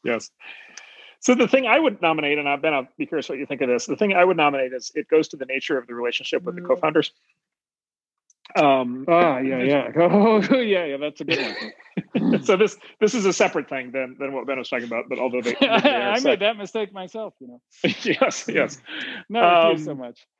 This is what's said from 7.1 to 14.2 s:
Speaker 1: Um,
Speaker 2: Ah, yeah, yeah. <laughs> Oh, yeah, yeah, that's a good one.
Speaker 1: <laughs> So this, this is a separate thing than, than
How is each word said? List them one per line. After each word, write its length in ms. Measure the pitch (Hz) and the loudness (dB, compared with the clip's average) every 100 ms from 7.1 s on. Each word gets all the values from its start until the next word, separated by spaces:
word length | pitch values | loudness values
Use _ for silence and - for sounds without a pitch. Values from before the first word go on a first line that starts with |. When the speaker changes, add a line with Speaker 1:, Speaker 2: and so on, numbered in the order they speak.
| _ _ _ _ _ _ _ _ _ _ _ _ _ _ | _ _ _ _ _ _ _ _ _ _ _ _ _ _
Speaker 1:
Um, 500 | 190 147 135 123 127 139 | 2 4 4 0 -6 2
Speaker 2:
Ah, 300 | 170 175 131 | 4 4 2
yeah, 240 | 135 131 | -2 0
yeah. 280 | 131 143 120 | 2 0 0
<laughs> 40 | 139 | 2
Oh, 440 | 170 202 220 220 196 | 4 6 4 4 4
yeah, 300 | 262 226 190 | 2 2 0
yeah, 120 | 160 139 | 0 -4
that's 220 | 151 - | -6 -8
a 40 | |
good 140 | 151 160 | -4 -2
one. 320 | 120 101 110 - | -4 -8 -12 -16
Speaker 1:
<laughs> 40 | - - - 226 240 226 | -12 -12 -6 -2 0 0
So 120 | - 190 | 2 2
this, 200 | 208 - - _ | 2 -2 -20 _
this 140 | 214 | 0
is 120 | 240 190 | 2 -2
a 60 | |
separate 360 | 165 190 165 131 | 2 0 0 -6
thing 220 | 135 123 | -10 -6
than, 240 | 131 127 | -8 -8
than 140 | 127 | -8